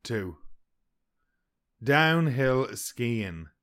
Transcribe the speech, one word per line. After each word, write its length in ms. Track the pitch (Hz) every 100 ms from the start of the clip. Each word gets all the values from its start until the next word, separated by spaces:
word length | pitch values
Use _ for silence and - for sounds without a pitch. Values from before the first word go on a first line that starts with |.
Two. 340 | - 113 92 82 - - _ _ _ _ _ _ _ _ _ _ _ _
Downhill 920 | 117 143 160 165 160 123 131 131 127 104
skiing. 680 | - - 120 117 98 82 78 _